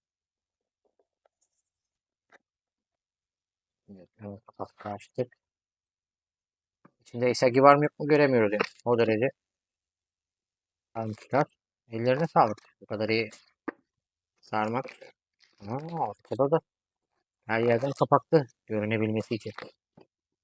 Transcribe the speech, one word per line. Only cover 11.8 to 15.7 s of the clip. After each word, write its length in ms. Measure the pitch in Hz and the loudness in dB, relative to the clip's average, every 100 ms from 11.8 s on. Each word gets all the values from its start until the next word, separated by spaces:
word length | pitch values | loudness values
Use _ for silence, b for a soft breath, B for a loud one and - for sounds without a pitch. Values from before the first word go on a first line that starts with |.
| _ | _
Ellerine 360 | 113 120 131 165 | -6 -2 -2 0
sağlık. 320 | 175 123 104 - _ | 2 2 0 -14 _
Bu 60 | - | -10
kadar 220 | 104 107 | -6 -2
iyi 220 | 110 107 - _ _ - - _ _ _ _ _ _ | -2 -4 -10 _ _ -16 -16 _ _ _ _ _ _
sarmak. 420 | - 110 107 120 - - - _ _ _ _ _ | -10 -4 -4 -4 -8 -14 -20 _ _ _ _ _
Aa, 500 | 101 | -12